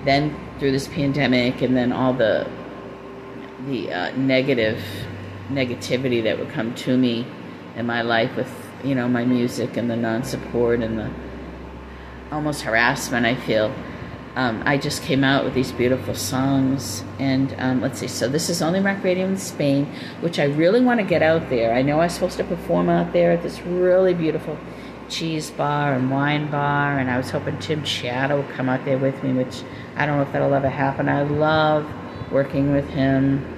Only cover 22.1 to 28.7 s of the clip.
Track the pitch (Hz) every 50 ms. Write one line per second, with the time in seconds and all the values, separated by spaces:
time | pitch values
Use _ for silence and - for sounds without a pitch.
22.1 | 170 - 190 180 - - 180 - 185 170 - - 170 175 175 175 170 170 175 170
23.1 | - 175 175 175 170 170 170 - - - - 175 175 180 180 180 180 185 190 185
24.1 | 180 175 160 160 147 160 - 170 151 147 - - - - - - - - - -
25.1 | - - 170 165 160 156 151 - - - 151 143 147 147 147 143 139 127 127 131
26.1 | 135 135 139 143 147 147 151 147 147 143 143 143 143 143 143 143 143 139 131 127
27.1 | 123 127 127 - - 143 - - 151 139 - - 160 151 143 - - - - 120
28.1 | 123 127 135 139 147 143 139 - - - 135 131